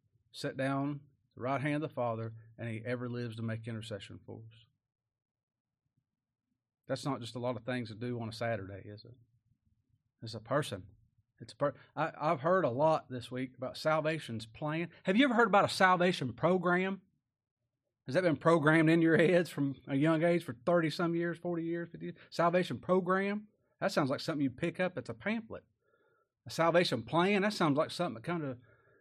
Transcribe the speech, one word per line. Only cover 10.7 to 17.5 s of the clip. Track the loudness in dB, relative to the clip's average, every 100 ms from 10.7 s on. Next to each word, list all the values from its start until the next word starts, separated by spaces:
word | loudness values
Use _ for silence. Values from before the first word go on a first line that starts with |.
| -8 -14 _ _ _ _ -20
It's | -14
a | -4
per-, | -4 -4 -14 -6
I, | -6 -2
I've | -2 0
heard | 2 2
a | 2
lot | 2 2 2 -2
this | -12 -8
week | -8 -8 -8
about | -10 -4
salvation's | 0 0 0 -4 -6 -10 -10
plan. | -8 -6 -4 -6 -8
Have | 0 2
you |
ever | 4
heard | 4 6
about | 6
a | 4
salvation | 4 4 6 4 2 -4
program? | 0 2 2 2 2 0 -4 _ _ _ _ _